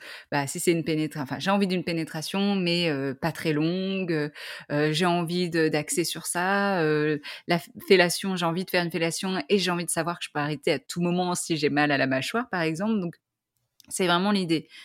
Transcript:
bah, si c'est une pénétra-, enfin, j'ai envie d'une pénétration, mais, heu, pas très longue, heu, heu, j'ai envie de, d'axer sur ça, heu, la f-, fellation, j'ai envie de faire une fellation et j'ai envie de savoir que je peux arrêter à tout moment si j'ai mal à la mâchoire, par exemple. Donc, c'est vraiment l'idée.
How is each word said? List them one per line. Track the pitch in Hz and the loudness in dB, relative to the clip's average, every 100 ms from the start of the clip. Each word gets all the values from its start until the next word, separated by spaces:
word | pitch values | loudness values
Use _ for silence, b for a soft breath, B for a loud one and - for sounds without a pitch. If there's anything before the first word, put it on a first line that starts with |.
| B B - | B B -4
bah, | 147 139 | -2 -2
si | 175 | 0
c'est | - | 0
une | 165 | 2
pénétra-, | 156 156 156 156 | 0 -2 -2 -4
enfin, | 131 123 | -6 -4
j'ai | 185 | 0
envie | 202 196 | 2 2
d'une | 185 | 0
pénétration, | 175 165 156 160 - 196 202 | -2 -4 -4 -6 -4 -2 0
mais, | 196 175 170 170 | 0 2 2 2
heu, | 139 139 | 0 -2
pas | 131 160 | -2 -4
très | - 165 | -2 0
longue, | 151 160 185 190 190 175 | 0 0 0 -2 -2 -2
heu, | 156 147 B B B - | -2 -2 B B B -4
heu, | 147 151 | 0 2
j'ai | 156 185 | 2 2
envie | 175 165 180 175 | 2 0 0 0
de, | 165 160 | 2 2
d'axer | 151 147 - | 2 0 -2
sur | 165 160 - | -2 -4 -6
ça, | 175 185 202 202 185 | -2 0 2 2 2
heu, | 156 151 151 147 B B - | 2 2 2 -2 B B -2
la | 170 | -2
f-, | - - - | -2 -6 6
fellation, | 190 175 - 196 180 | 6 6 2 -2 -2
j'ai | 170 | 0
envie | 170 180 | -2 0
de | |
faire | 180 | 0
une | 170 | 0
fellation | 170 165 - 190 185 - | 0 -2 -2 -2 -4 2
et | 202 | 2
j'ai | 180 | 2
envie | 175 170 | -2 -2
de | |
savoir | 170 165 170 | -2 -2 -6
que | - | -6
je | |
peux | 151 | -2
arrêter | 147 147 175 | -2 -2 0
à | 139 | -2
tout | - 175 | -2 -2
moment | 175 180 180 | 0 0 0
si | 175 - 160 | -2 -2 0
j'ai | 147 | 2
mal | 143 147 | 2 2
à | 139 | 2
la | 135 | 2
mâchoire, | 131 - 226 247 | 0 -2 -4 -4
par | 180 | -2
exemple. | 160 160 214 214 | -2 -2 -2 -2
Donc, | 170 - _ _ _ _ _ _ - | -2 -8 _ _ _ _ _ _ -10
c'est | - 180 | 0 2
vraiment | 175 202 | 4 2
l'idée. | 202 170 156 B B | 0 2 0 B B